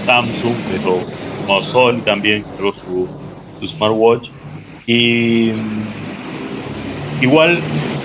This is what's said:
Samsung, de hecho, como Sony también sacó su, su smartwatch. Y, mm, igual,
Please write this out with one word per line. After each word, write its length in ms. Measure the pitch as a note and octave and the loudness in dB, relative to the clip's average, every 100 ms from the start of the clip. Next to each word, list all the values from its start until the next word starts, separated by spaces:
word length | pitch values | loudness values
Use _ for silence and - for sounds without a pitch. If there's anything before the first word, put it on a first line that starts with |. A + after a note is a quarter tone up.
Samsung, 500 | B2 B2 A#2 A2 A#2 A#2 - | 2 2 2 -2 -2 -2 -2
de 60 | A2+ | -2
hecho, 200 | F#2+ F#2 F2+ - - - - | 0 0 -2 -10 -10 -8 0
como 160 | G2 | 0
Sony 360 | E2+ B2+ A#2+ A#2 | 2 4 4 4
también 400 | G#2 G2+ G#2+ G#2+ - - | 0 2 2 0 -2 -2
sacó 160 | G2 | -2
su, 340 | - F#2+ F#2 F#2 - - - - - | -2 -6 -4 -4 -6 -14 -16 -16 -10
su 80 | - | -10
smartwatch. 600 | - G#2+ A2 A2+ A#2 - - - - - - - | 0 2 6 4 4 -2 -16 -14 -16 -16 -12 0
Y, 680 | A#2 A#2+ A#2 A#2 A#2 A2+ | 2 4 2 2 4 2
mm, 1700 | A2 A2 G#2+ A2 G#2 G2+ - - - - - - - - - - - | 0 -4 -6 -6 -8 -10 -10 -10 -8 -8 -8 -8 -8 -8 -8 -6 0
igual, 360 | B2+ D#3 E3 E3+ D3+ D3+ C#3+ C#3+ | 6 6 6 4 0 -2 -2 -4